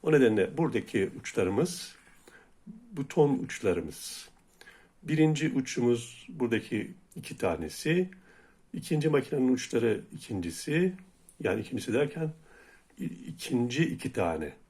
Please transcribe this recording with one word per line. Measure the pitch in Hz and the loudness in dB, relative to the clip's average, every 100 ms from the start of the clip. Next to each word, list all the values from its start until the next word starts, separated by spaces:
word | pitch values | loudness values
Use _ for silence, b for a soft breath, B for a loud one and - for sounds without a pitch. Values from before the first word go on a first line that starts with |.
O | - | 6
nedenle | 151 120 107 92 - | 6 6 6 2 2
buradaki | 160 113 - 110 95 - | 0 0 -2 0 0 -4
uçlarımız, | - - 92 101 180 - - - B B B B B _ - - - | -6 0 2 2 0 -4 -12 -18 B B B B B _ -20 -20 -12
buton | 180 139 - 147 131 | -8 -2 4 4 4
uçlarımız. | - - 101 85 80 - - - - _ _ B B B B _ | -2 -2 0 0 -4 -12 -14 -14 -16 _ _ B B B B _
Birinci | 156 156 156 151 156 | -4 4 4 4 0
uçumuz | 131 127 - 120 120 - - - | 0 -2 0 2 2 -2 -16 -16
buradaki | 165 120 107 - 107 - - _ - | -4 0 0 0 -4 -4 -12 _ -14
iki | 139 - | -12 -4
tanesi. | 98 80 78 - 151 175 185 B B B B B _ | -2 -2 -6 -6 0 2 0 B B B B B _
İkinci | 170 - 151 151 | -12 -2 0 4
makinenin | 147 127 143 127 | 2 2 2 4
uçları | 127 - 123 117 104 - | 2 2 2 2 0 -4
ikincisi. | - - 101 85 - - 151 185 185 - _ - _ | -16 -6 -4 -4 -6 -2 0 0 -2 -16 _ -20 _
Yani | 104 104 | -2 -2
ikincisi | 107 127 - | -4 -6 0
derken | 113 147 - 160 156 B B B B B - | 0 0 -2 -6 -6 B B B B B -10
i-, | |
ikinci | - - - - - 123 120 123 | -8 -8 -14 -12 -2 0 0 2
iki | 165 - - | 0 0 -6
tane. | - 87 80 73 - | -2 -2 -2 -6 -10